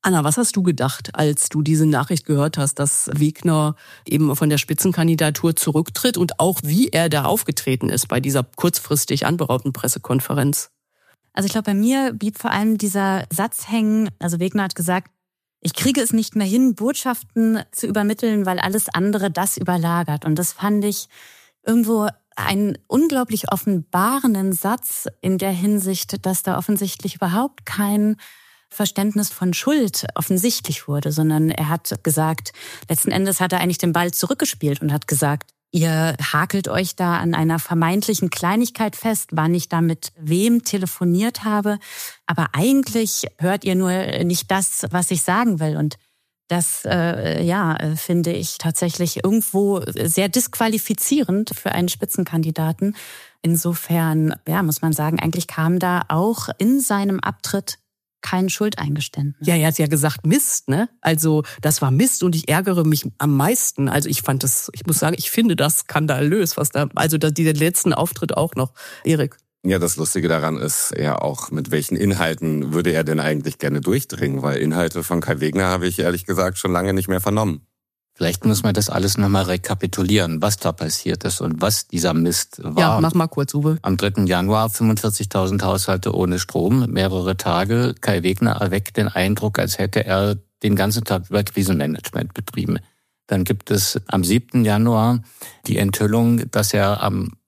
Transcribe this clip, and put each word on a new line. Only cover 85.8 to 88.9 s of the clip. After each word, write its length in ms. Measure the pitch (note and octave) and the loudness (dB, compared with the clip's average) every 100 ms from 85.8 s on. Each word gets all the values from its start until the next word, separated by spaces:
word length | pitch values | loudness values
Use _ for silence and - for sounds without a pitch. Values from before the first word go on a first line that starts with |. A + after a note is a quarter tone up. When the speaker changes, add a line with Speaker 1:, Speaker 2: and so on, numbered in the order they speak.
| G2 F#2 G2 | 0 0 0
Speaker 4:
ohne 240 | F2+ F2+ F2+ | 0 0 0
Strom, 540 | F2 E2+ F2 C3 A#2 | -2 0 2 2 2
mehrere 460 | F#2 F#2+ F#2 F2+ F#2+ | 0 0 0 -2 -2
Tage. 580 | F#2+ E2+ G2 A#2 B2 - | 0 0 0 0 0 -2
Kai 220 | - F#2+ | -2 0
Wegner 300 | F2 G2 A2+ | 0 2 0
erweckt 440 | G2+ G2 G2 G2 | 2 0 -2 -2